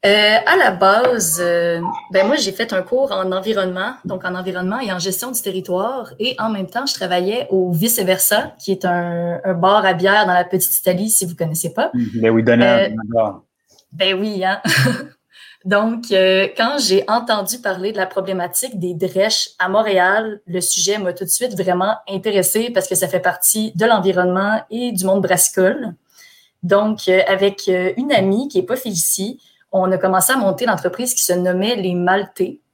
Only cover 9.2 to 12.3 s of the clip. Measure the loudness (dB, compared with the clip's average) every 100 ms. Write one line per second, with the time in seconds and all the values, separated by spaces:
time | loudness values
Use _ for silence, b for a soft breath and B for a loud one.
9.2 | -4 -4 -2 0 4 4 4 2 2 4
10.2 | 4 2 2 0 0 0 0 0 0 -2
11.2 | -2 -4 -4 -4 -6 -2 -2 -2 -4 0
12.2 | 2